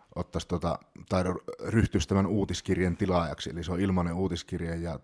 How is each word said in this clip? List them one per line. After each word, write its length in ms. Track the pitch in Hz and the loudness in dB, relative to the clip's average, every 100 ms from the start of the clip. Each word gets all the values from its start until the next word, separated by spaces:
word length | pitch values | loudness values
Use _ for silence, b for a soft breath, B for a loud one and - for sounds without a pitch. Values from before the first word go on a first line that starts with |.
| b - | b -10
ottais, 300 | - 82 - | -6 -6 -4
tota, 340 | 87 85 - _ - - | -2 -2 -4 _ -18 -2
tai 140 | 95 90 87 - - - | 0 0 -2 -8 -8 0
ryhtyis 400 | 110 101 95 - | 2 4 2 2
tämän 180 | 98 95 | 2 4
uutiskirjan 720 | 104 95 90 - 90 90 87 | 2 0 -2 0 2 2 0
tilaajaksi. 520 | 95 90 80 69 - | 2 2 0 -4 -8
Eli 140 | 82 | -8
se 80 | 82 | -4
on 80 | 90 | 0
ilmainen 340 | 98 92 85 | 2 2 0
uutiskirja, 640 | 87 95 85 - 87 82 85 | 0 -2 -2 -6 -6 -4 -4
ja 240 | 82 69 | -6 -8